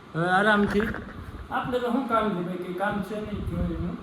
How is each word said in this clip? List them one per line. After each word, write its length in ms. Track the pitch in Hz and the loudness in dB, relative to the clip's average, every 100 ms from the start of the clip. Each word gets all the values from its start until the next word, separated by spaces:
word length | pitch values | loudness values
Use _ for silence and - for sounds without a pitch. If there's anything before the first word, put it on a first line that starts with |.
| - 156 | -8 -2
હવે 140 | 175 | 2
આરામથી 580 | 185 214 208 202 202 220 - - - - - - | 4 6 6 4 2 0 -2 -8 -12 -12 -12 -6
આપણે 280 | 240 262 247 | -4 -2 0
તો 120 | 240 | 2
શું 160 | 262 240 | 0 2
કામ 220 | 226 214 | 2 2
છે 120 | 175 | 0
ભાઈ, 160 | 175 180 | -2 -4
કંઈ 160 | 180 | -4
કામ 280 | 175 208 208 | -2 0 0
છે 140 | 190 214 | -2 -4
નહીં, 260 | 208 202 180 | -4 -4 -2
જોઈનું. 480 | 175 175 165 175 - | 0 0 -2 -4 -6